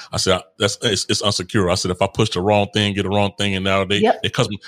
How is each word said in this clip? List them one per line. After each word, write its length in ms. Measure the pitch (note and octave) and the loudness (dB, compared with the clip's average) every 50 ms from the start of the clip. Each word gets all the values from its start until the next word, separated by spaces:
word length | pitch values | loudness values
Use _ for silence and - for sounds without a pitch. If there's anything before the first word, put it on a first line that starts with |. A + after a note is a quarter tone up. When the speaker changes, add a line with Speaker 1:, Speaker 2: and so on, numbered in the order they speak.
| - - | -12 -8
Speaker 1:
I 60 | - | -6
said, 220 | F2+ - G2 F#2 F2+ | -2 0 2 2 0
"I, 40 | - - _ - | -2 -6 _ -2
that's, 200 | G#2+ G2+ - - | -2 -2 -2 -2
it's, 220 | - A#2+ G2 - - - | -2 -2 -2 -2 -2 -2
it's 100 | A2 - | -2 -2
unsecure." 480 | - G#2 G2 - F2+ - - A2 F#2+ F2 | 0 -2 -2 -2 -4 -2 0 0 2 2
I 40 | F2+ | 0
said, 160 | - - F2+ | 0 0 -2
"If 100 | E2+ - | -2 0
I 60 | G2 | 0
push 240 | F#2+ - - A2+ G#2+ | 0 0 0 0 0
the 100 | - F2+ | 0 -2
wrong 280 | F2+ G#2 G#2+ G#2 G2+ G2 | 0 2 2 2 2 0
thing, 220 | - G#2+ G#2 G2+ G2 | 0 0 0 0 0
get 80 | G2+ | -2
the 80 | G2 F#2+ | -2 0
wrong 220 | G2+ G#2 G2+ G2 - | 2 2 0 0 0
thing, 180 | - G2+ G2+ G2 | -2 -2 -2 -2
and 100 | F#2+ F#2+ | -2 0
now 200 | G2 F#2+ G2 F#2+ | 0 2 0 2
they, 160 | F#2 G2+ G2+ | 0 0 2
Speaker 2:
Yep. 220 | G#2 A3+ - - | 2 2 0 0
Speaker 1:
they 80 | - G2 | -2 -4
customer, 280 | - - B2 G#2 G#2 F#2+ - | -2 -2 -2 -2 -4 -10 -10